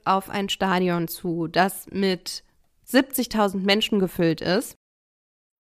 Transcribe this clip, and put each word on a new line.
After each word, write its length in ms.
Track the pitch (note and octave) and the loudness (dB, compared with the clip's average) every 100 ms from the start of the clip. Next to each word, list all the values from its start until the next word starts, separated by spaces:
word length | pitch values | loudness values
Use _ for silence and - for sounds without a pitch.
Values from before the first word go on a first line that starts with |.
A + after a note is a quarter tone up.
| - | 0
auf 240 | F#3+ - | 0 0
ein 180 | G3+ G3 | -6 -4
Stadion 600 | - F#3+ F3+ F3+ E3+ E3 | -2 0 2 2 0 -2
zu, 380 | - F#3 E3+ E3 | -6 -6 -4 -2
das 400 | E3+ F#3+ - - | 2 2 0 -8
mit 520 | F#3+ F#3+ F3+ - - - _ _ _ - | -2 0 0 -6 -12 -16 _ _ _ 2
siebzigtausend 800 | B3 C4 - A#3 A3 G3+ F#3+ G3 | 2 2 -2 -2 0 0 0 0
Menschen 340 | G3+ - G#3 | 0 2 0
gefüllt 400 | F#3 - E3 D#3 | 0 2 0 0
ist. 360 | - F#3+ - - _ _ _ _ _ _ _ _ | 0 -2 -2 -12 _ _ _ _ _ _ _ _